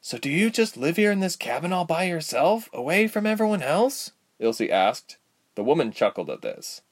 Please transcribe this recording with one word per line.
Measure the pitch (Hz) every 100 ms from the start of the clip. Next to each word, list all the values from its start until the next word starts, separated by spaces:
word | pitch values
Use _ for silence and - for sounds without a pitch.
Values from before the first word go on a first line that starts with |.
So | - 120
do | 139
you | 151 220
just | 226 220 -
live | 135 170
here | 208
in | 202
this | 190 -
cabin | - 123 170
all | 185
by | 175 165
yourself, | 185 170 151 120 151 220 226
away | 117 127 185 220
from | 214 208
everyone | 214 214 208
else? | 131 160 247 277 - _ _ _
Ilse | 113 113
asked. | 113 95 98 120 _ - _ _ _ -
The |
woman | 107 160 120
chuckled | - 107 - 87
at | 65
this. | 53 - - - _